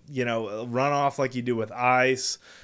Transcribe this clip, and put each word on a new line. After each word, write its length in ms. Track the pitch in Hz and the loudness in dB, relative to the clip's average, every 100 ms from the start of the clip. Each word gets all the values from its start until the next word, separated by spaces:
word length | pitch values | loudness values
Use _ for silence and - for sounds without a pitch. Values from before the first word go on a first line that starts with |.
| - | -8
you 160 | 131 | -4
know, 420 | 120 113 107 107 120 | -2 -2 -4 -6 -4
runoff 520 | 120 143 143 143 139 | 0 0 2 0 0
like 160 | 131 | -2
you 80 | 123 | -2
do 140 | 120 117 | -2 -2
with 140 | 107 | -4
ice. 640 | 120 123 127 131 127 - - - - | 0 4 6 4 2 -2 -6 -12 -20